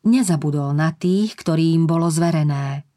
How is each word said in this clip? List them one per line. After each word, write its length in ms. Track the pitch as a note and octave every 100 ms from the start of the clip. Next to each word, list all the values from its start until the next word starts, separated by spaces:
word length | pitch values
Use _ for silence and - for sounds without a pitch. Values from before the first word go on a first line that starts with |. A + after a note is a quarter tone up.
| G#3+
nezabudol 720 | B3+ G3 D#3+ D#3 C#3+ C#3 D3
na 160 | D#3+
tých, 400 | D#3+ F3+ F#3+ G#3+
ktorým 560 | - - D#3+ E3 E3 E3
bolo 160 | E3 E3+
zverené. 720 | D#3+ E3+ E3 D3 C#3+ C#3 C#3 -